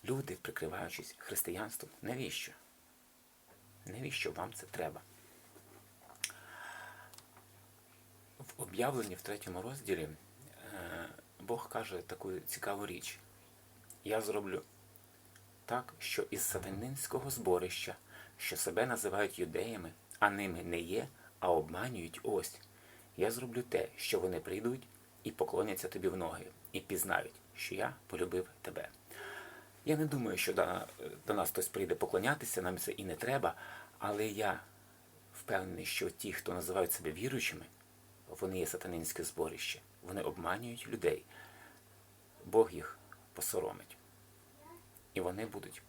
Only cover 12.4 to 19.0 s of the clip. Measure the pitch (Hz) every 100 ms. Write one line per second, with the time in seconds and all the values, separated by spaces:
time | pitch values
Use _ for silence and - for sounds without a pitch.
12.4 | - - - 101 101 87 - - - -
13.4 | - - - - - - 101 107 104 104
14.4 | 98 92 - - - - - - - -
15.4 | - - - 123 - - - - - -
16.4 | - - 92 95 123 135 - 131 135 95
17.4 | 92 90 90 - - - - - - -
18.4 | - - - 87 127 117